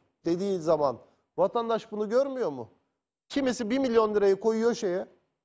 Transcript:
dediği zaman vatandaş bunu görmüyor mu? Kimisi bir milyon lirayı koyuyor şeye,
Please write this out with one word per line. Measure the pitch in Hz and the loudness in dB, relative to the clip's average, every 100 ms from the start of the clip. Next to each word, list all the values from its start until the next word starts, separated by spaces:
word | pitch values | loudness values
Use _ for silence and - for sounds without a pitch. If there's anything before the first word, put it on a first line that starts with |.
| _ _ 170 | _ _ -4
dediği | 170 202 185 | -2 -2 -2
zaman | 156 156 143 113 - _ _ - | 2 2 2 -2 -12 _ _ -2
vatandaş | 190 233 233 226 - | 0 0 -2 -4 -4
bunu | 208 214 | -8 -2
görmüyor | 240 277 254 190 | 0 0 -2 -6
mu? | 135 113 _ _ _ _ _ _ | -6 -12 _ _ _ _ _ _
Kimisi | 285 262 240 214 | -2 -2 -2 -2
bir | 262 | 0
milyon | 269 226 214 208 | 2 2 2 4
lirayı | 196 196 | 2 2
koyuyor | 220 220 226 | 0 2 0
şeye, | 226 202 180 220 _ _ _ | 0 -2 -4 -6 _ _ _